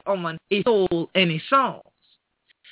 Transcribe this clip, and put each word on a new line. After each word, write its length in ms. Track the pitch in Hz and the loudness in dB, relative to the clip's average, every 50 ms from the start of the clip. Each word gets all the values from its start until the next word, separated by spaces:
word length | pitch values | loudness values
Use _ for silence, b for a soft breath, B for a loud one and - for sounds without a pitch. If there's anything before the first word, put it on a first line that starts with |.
| - | -6
Oman, 320 | - 202 185 175 165 160 160 - - | -4 -4 -4 -4 -6 -8 -10 -6 -4
Isoul, 560 | 202 208 185 247 226 202 190 180 175 170 165 - - | -2 0 2 2 2 2 2 0 0 -2 -4 -2 0
and 160 | 185 185 170 | 2 2 2
Isoul. 520 | 160 160 - - 277 269 262 214 143 - - _ _ _ _ _ _ _ _ _ _ _ _ _ _ _ B B | 0 -2 -2 0 2 2 2 0 -4 -8 -16 _ _ _ _ _ _ _ _ _ _ _ _ _ _ _ B B